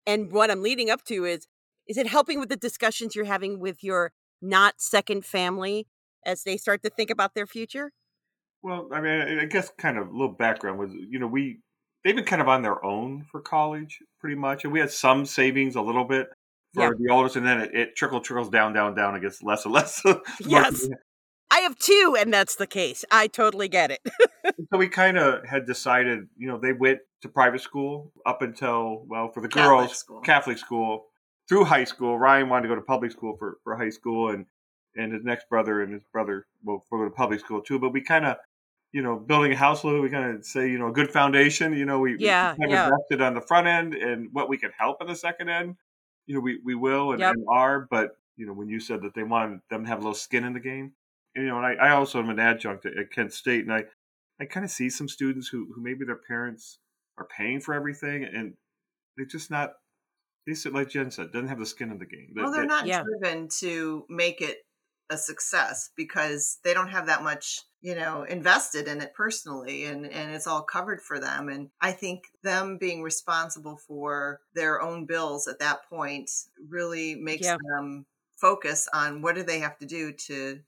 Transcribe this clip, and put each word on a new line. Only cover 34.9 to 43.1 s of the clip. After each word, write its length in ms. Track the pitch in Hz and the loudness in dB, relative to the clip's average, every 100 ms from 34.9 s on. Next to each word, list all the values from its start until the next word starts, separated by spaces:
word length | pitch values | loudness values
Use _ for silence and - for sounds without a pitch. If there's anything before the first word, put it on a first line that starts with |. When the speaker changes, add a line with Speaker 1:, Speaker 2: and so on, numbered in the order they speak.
| 110 | -8
Speaker 2:
and 180 | 110 | -6
his 100 | 110 | -4
next 260 | 120 120 - | -4 -6 0
brother 340 | 113 110 104 | 0 2 0
and 100 | 98 | -2
his 80 | 104 - | -6 -8
brother 340 | 113 101 98 - _ | -4 -4 -4 -8 _
will 220 | 104 101 - | -8 -8 -6
go 140 | 113 | -4
to 80 | 107 | -2
public 300 | - 117 104 | 0 -2 -2
school 200 | - 107 | -4 -8
too. 160 | - 135 | -4 -2
But 140 | 127 | 0
we 100 | 135 | -2
kinda 360 | 135 160 151 117 _ _ _ _ _ 139 | 2 2 2 -2 _ _ _ _ _ -4
you 60 | |
know, 120 | 123 113 | -4 -4
building 320 | 117 151 143 | 2 4 4
a 20 | 131 | 6
house 280 | 139 151 | 4 4
a 40 | 151 | 0
little, 140 | 147 | 0
we 80 | 135 | 0
kinda 340 | 139 123 107 | -2 -4 -6
say, 280 | - 135 131 | -6 -2 -2
you 80 | 123 | 0
know, 80 | 117 | 0
a 20 | |
good 200 | 127 143 | 0 2
foundation, 600 | 147 139 139 143 147 160 | 4 6 6 6 4 0
you 120 | 147 139 | 2 0
know, 140 | 135 | 2
we, 180 | 131 113 | 2 2
we 160 | 208 180 | 4 4
Speaker 1:
Yeah, 180 | 180 156 | 4 0
Speaker 2:
kind 140 | 147 | 2
of 60 | - | 4
Speaker 1:
yeah. 100 | 143 | 4
Speaker 2:
invested 320 | 139 - | 2 2